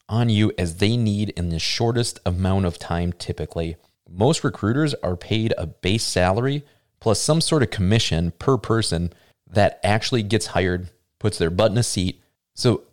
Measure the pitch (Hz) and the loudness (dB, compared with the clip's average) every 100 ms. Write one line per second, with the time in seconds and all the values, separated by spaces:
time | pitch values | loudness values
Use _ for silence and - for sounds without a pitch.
0 | - 110 117 104 107 - 87 85 107 120 | -6 0 2 4 2 2 -4 0 0 2
1 | 110 104 104 - 87 82 - - 117 113 | 0 0 -2 -4 -4 -2 -4 -2 0 0
2 | 117 - 92 90 92 95 90 - - 85 | -2 -4 -4 -2 0 2 0 -4 -6 -4
3 | 87 - - 73 78 85 82 80 _ _ | -4 -6 -8 -8 -6 -6 -6 -8 _ _
4 | - 90 127 165 135 - 101 131 151 - | -12 0 2 2 -2 -2 0 2 0 -2
5 | 87 90 - 110 101 - 80 - 90 113 | -4 -4 -2 0 0 0 -4 -4 -2 0
6 | - 90 90 101 131 147 - _ _ _ | 0 2 2 2 0 -4 -8 _ _ _
7 | 113 104 - 160 - 156 117 - 90 113 | 0 0 2 0 2 0 0 0 2 2
8 | - 82 85 - - 127 - 113 104 82 | 2 0 -2 -2 0 0 0 0 0 -2
9 | 87 - _ _ _ 104 98 - 101 110 | -4 -8 _ _ _ 2 2 2 0 0
10 | - 123 101 107 - - 92 90 92 _ | 0 -2 0 -2 0 -2 0 -2 -6 _
11 | _ _ 107 - 82 90 110 107 117 95 | _ _ -4 0 -2 2 2 2 -2 -2
12 | 90 - _ _ _ - 123 - - | -2 -4 _ _ _ -2 0 0 -2